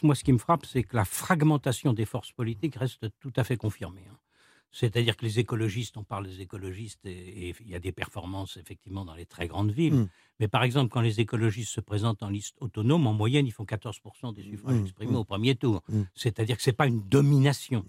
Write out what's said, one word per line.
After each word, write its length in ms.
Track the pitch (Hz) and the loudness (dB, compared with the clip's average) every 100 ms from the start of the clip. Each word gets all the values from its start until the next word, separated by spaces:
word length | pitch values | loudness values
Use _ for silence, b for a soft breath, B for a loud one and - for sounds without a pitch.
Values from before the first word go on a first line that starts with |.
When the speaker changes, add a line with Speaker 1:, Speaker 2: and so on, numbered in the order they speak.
Speaker 1:
moi, 120 | 156 | 4
ce 80 | 135 | 4
qui 100 | - | 4
me 40 | 127 | 4
frappe, 280 | - 170 - | 4 0 2
c'est 160 | 131 | -4
que 120 | - | 0
la 120 | 117 104 | 0 0
fragmentation 880 | - - 175 156 147 143 117 139 | -2 0 4 4 4 2 0 0
des 100 | 110 | 0
forces 280 | 107 117 - | -2 -4 -8
politiques 440 | - 113 107 160 - | -6 -6 -4 -6 -4
reste 300 | 127 - 110 - | -6 -4 -10 -10
tout 140 | 135 | -6
à 100 | 123 | -2
fait 120 | 120 120 | 0 0
confirmée, 460 | 107 - 92 92 95 | -2 -4 -12 -14 -20
hein. 80 | - _ _ _ _ _ | -20 _ _ _ _ _
C'est-à-dire 420 | - 117 120 117 - | -4 -2 2 0 0
que 80 | 113 | -2
les 120 | 104 | 0
écologistes, 580 | 113 113 110 101 113 - | 0 0 -2 -2 -6 -10
on 40 | |
parle 240 | 101 101 95 | -10 -10 -10
des 140 | 92 | -12
écologistes 640 | 92 98 95 92 113 - | -14 -10 -10 -10 -12 -14
et, 440 | 101 90 92 95 90 | -14 -14 -14 -12 -10
et 60 | 85 | -12
il 100 | 113 | -12
y 40 | |
a 40 | 90 | -10
des 140 | 87 | -8
performances, 640 | - 92 101 85 98 98 - | -6 -8 -8 -8 -8 -8 -12
effectivement, 460 | 87 92 - 92 | -16 -18 -12 -10
dans 100 | 87 | -10
les 120 | 80 87 | -12 -14
très 200 | - 85 | -8 -6
grandes 240 | 82 104 | 0 0
villes. 240 | 110 160 | 2 4
Speaker 2:
Mm. 140 | 135 101 b b - | 4 2 b b -4
Speaker 1:
Mais 80 | 107 | 0
par 160 | 110 | 2
exemple, 260 | 123 131 123 | 2 2 2
quand 120 | 123 | 2
les 180 | 117 107 | 0 2
écologistes 520 | 110 113 110 107 110 | 0 2 0 0 -6
se 100 | - | -8
présentent 400 | - 104 117 107 | -4 -2 -2 -2
en 80 | 104 | -4
liste 260 | 101 - - | -6 -8 -10
autonome, 460 | 120 - 110 170 127 | -8 0 4 4 4
en 60 | |
moyenne, 340 | 107 110 143 135 | 2 2 4 2
ils 60 | |
font 140 | - 101 | -2 -8
quatorze 320 | 113 110 - | -6 -8 -12
pour 180 | 104 - | -16 -12
cent 160 | 123 | -12
des 100 | 104 | -12
suffrages 380 | 101 104 131 123 | -12 -8 0 0
Speaker 2:
Mm. 40 | |
Speaker 1:
exprimés 280 | 95 - 113 | 0 -4 -2
Speaker 2:
Mm. 40 | 127 | -2
Speaker 1:
au 80 | |
premier 300 | 104 98 120 131 | -2 0 2 2
tour. 260 | 131 107 - | 2 0 0
Speaker 2:
Mm. 120 | 107 98 | -2 -2
Speaker 1:
C'est-à-dire 420 | - 120 - 110 117 | -2 -4 0 -2 0
que 60 | |
c'est 100 | - | 0
pas 140 | 117 143 | 4 2
une 160 | 117 | 2
domination, 840 | 98 135 143 143 139 139 - 120 | 2 4 6 6 4 2 -2 -4